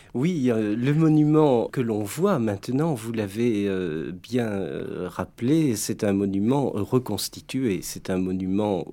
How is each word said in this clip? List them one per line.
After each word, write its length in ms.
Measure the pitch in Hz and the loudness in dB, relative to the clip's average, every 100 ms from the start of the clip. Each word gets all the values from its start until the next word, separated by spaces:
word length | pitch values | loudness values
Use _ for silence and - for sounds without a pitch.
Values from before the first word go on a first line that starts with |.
| - | -10
Oui, 380 | 120 160 170 127 | -2 0 2 2
euh, 240 | 113 107 110 | 2 2 0
le 180 | 127 | 2
monument 760 | 151 160 151 151 151 151 120 - | 4 6 6 6 6 6 4 2
que 120 | - | -2
l'on 220 | 117 107 | -2 -2
voit 340 | 101 - 196 165 | -4 -2 0 2
maintenant, 560 | 110 98 - 131 165 | 0 -2 -2 0 0
vous 200 | 127 113 | -2 -4
l'avez, 520 | 113 104 101 120 104 101 | -4 -4 0 0 2 0
euh, 460 | 95 90 78 67 | -2 -2 -4 -6
bien, 340 | 90 - 120 117 | -10 -6 -4 -2
euh, 600 | 101 85 71 - 76 87 | -2 -4 -6 -8 -8 -8
rappelé, 680 | - 90 - 117 160 151 104 | -6 -8 -4 0 2 2 0
c'est 280 | - 104 | -4 -2
un 100 | 104 | 0
monument 560 | 98 101 98 104 135 123 | 2 0 0 2 2 0
reconstitué, 1080 | 104 98 127 123 101 - - - 131 127 87 | -2 0 0 0 -4 -6 -10 -8 -4 -2 -2
c'est 300 | - 90 - | -6 -10 -4
un 60 | 92 | -2
monument 680 | 92 92 92 98 104 92 - | -2 -2 -2 0 0 -2 -4